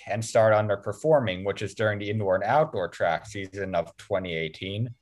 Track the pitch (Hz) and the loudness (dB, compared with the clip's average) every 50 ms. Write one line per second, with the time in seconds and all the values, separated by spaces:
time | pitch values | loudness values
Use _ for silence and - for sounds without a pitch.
0 | - 98 98 110 113 - - 120 110 110 107 107 107 104 101 - - 107 101 - | -8 -6 -4 -4 -2 2 4 6 6 8 6 6 4 2 0 -2 -2 -6 -6 -2
1 | - 156 160 143 123 101 90 92 95 101 95 - 110 98 - - 110 107 104 101 | 2 4 4 4 4 2 -2 -2 -2 -4 -4 -4 -4 -6 -4 -2 0 0 0 -2
2 | 104 101 104 110 104 95 92 95 98 107 127 151 156 156 - 101 87 82 - - | -2 -4 -2 -2 0 2 0 2 2 2 2 2 2 2 0 -4 -4 -4 -4 0
3 | 101 87 80 - - - - 104 98 - - 101 98 92 90 85 85 - - - | 0 0 0 0 -4 -8 -10 -10 -10 -10 -8 -8 -6 -2 -2 -2 -2 -2 -6 -16
4 | - - 104 92 92 90 82 82 82 78 80 - 95 92 98 104 123 127 120 _ | -8 -4 -4 -2 -2 -2 -4 -4 -4 -6 -8 -8 -10 -8 -6 -4 -6 -6 -8 _